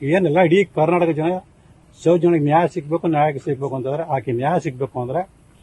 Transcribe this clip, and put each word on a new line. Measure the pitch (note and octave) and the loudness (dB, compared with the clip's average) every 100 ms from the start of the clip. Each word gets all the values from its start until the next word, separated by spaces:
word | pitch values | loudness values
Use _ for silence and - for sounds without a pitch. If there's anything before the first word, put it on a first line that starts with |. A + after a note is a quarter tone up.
ಏನೆಲ್ಲ | C#3 F3 F3 D3+ | 0 0 2 2
ಇಡೀ | F3 F#3 | 4 4
ಕರ್ನಾಟಕ | G3 - D#3 F3 E3+ | 2 0 2 2 2
ಜನ | D3+ D#3+ F#3 - _ _ - _ - | 0 -2 -4 -8 _ _ -20 _ -6
ಸೌಜನ್ಯಕ್ಕೆ | D#3+ F3 E3+ E3+ | 0 2 4 2
ನ್ಯಾಯ | C#3+ D3+ E3+ | 2 2 2
ಸಿಗ್ಬೇಕು, | F3 D3 E3 E3+ | -2 -6 -4 0
ನ್ಯಾಯ | D3+ D3+ | 0 0
ಸಿಗ್ಬೇಕು | C#3 D3+ C3 C#3 C3 | -2 -6 -6 -4 -6
ಅಂತಂದ್ರೆ, | B2+ D3 | -6 -6
ಆಕೆ | E3 D3 A#2 | -4 -4 -4
ನ್ಯಾಯ | A#2 C3+ F3 | -4 0 -2
ಸಿಗ್ಬೇಕು | D#3 B2+ C3 C3 | -2 -6 -8 -6
ಅಂದ್ರೆ | B2 D3 F#3 _ _ _ | -6 -6 -6 _ _ _